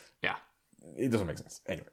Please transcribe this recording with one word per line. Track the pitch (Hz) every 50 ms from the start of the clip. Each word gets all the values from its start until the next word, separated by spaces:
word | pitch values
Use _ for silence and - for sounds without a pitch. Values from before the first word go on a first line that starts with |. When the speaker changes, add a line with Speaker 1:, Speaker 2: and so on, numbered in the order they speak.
| - - _ _
Speaker 1:
Yeah. | - 95 92 - - - _ _ _ _ _ - - 85 76
Speaker 2:
It | 71 127 127
doesn't | 113 104 95
make | 80 73
sense. | - - - - - - -
Anyway, | 90 - - -